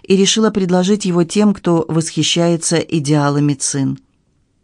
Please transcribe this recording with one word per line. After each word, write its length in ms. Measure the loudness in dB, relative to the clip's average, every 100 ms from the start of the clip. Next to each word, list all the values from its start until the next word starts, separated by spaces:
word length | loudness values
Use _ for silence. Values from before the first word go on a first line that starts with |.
и 120 | 0 2
решила 340 | 2 2 0
предложить 560 | 0 0 2 2 0 0
его 180 | 0
тем, 300 | 0 2 0
кто 320 | 0 0 0 0
восхищается 880 | -2 -4 -4 -2 0 0 0 0 -2
идеалами 760 | -2 -4 0 0 2 0 0
Цин. 460 | -2 -4 -4 -4 -4 _ _ _ _ _ _